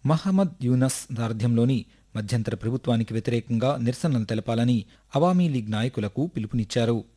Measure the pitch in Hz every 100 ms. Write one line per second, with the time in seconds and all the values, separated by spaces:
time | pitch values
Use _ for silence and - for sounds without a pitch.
0 | 135 160 196 190 190 - 123 127 131 -
1 | - 117 113 113 120 117 120 127 - _
2 | _ 110 104 120 110 113 110 127 - 113
3 | 113 113 117 117 - 117 127 139 117 120
4 | 170 127 107 110 113 113 120 120 101 -
5 | _ 139 175 180 170 131 107 107 123 131
6 | 104 123 165 - 107 120 104 123 117 117
7 | -